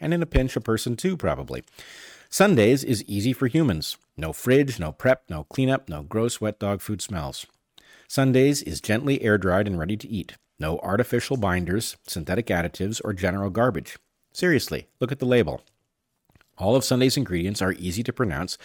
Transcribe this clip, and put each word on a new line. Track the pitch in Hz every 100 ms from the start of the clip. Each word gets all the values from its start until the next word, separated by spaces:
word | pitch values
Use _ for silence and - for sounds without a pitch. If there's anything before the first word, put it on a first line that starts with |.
and | 156
in | 170
a | 165
pinch, | 135 131 -
a |
person | - 110 - 117
too, | 185 190
probably. | 92 67 65 64 - - - - - - _
Sundays | - 202 151 107 135
is | - 110 -
easy | 101 110
for | 127 131
humans. | 156 156 80 - - _ -
No | 80
fridge, | - - 131 143 117
no | 80
prep, | - 127 131 _
no | 160 147
cleanup, | - 131 131 -
no | 76
gross | 73 110 117 -
wet | 107 -
dog | 104 98
food | - 104
smells. | - 92 71 - - _ _ _ _ - _
Sundays | - 135 127 135 143
is | - -
gently | - 110 143 139
air-dried | 110 104 92 92 104
and | 90
ready | 80 107
to | -
eat. | 107 - - _ _
No | 78 82
artificial | - 98 120 120 - 135
binders, | 101 90 85 98 - - -
synthetic | - 78 92 120
additives, | 90 85 - 98 110 -
or |
general | 98 95 95 101
garbage. | 95 123 87 - - _ _ _
Seriously, | - 180 143 - 71 - _
look | 123
at | 135
the | 123
label. | 123 85 67 - _ _ _ _ _ _ _ _ -
All | 95 131
of |
Sunday's | - 127 131 135
ingredients | 113 87 87 104
are | 95
easy | 92 90 87
to | 117
pronounce, | - 117 73 90 -